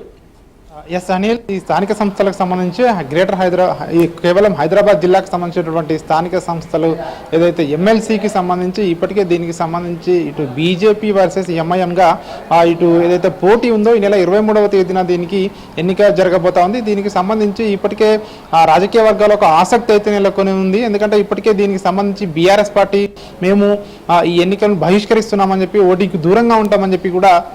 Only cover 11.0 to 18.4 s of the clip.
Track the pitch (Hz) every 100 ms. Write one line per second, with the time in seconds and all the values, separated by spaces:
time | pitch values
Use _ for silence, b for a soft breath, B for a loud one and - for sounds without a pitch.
11 | 214 196 185 180 180 165 160 180 175 175
12 | 175 175 B B - 165 170 170 175 170
13 | 170 180 185 - 180 233 240 220 214 233
14 | 202 202 175 202 214 214 208 196 180 185
15 | 180 175 170 196 196 B B - 170 185
16 | 208 185 185 180 175 180 175 247 214 202
17 | 202 190 185 220 208 196 220 196 202 208
18 | 214 214 214 B